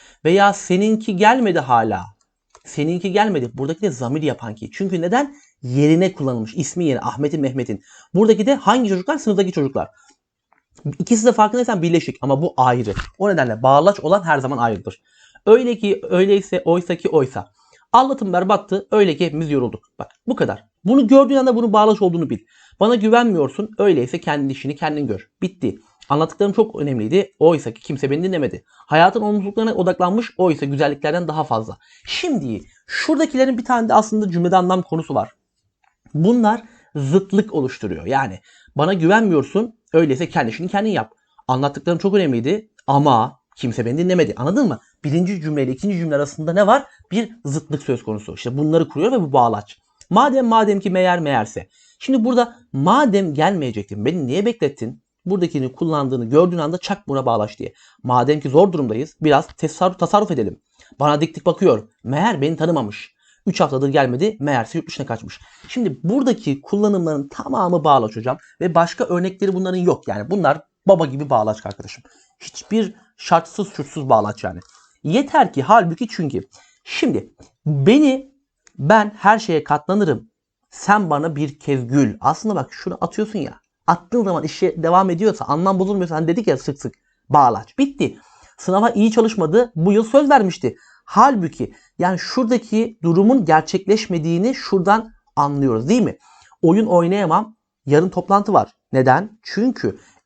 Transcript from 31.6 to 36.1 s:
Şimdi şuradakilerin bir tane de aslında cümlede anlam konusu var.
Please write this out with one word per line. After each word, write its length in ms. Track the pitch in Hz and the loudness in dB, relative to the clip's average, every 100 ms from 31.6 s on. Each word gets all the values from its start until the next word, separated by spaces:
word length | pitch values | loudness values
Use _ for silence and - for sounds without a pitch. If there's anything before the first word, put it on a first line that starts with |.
| 113 - _ _ - | -6 -12 _ _ -12
Şimdi 540 | - 359 240 135 104 - _ - | -8 -4 -4 -4 -8 -10 _ -12
şuradakilerin 720 | - - 285 311 254 269 247 | -8 -2 0 0 0 0 0
bir 60 | |
tane 240 | 240 247 226 | -2 -2 2
de 60 | |
aslında 360 | 220 214 214 208 | 2 2 -2 -2
cümlede 260 | 170 175 185 | 0 2 2
anlam 260 | 180 185 | 2 -2
konusu 320 | - 165 156 | -2 -6 -4
var. 180 | 127 95 _ _ _ _ _ _ _ _ | -4 -6 _ _ _ _ _ _ _ _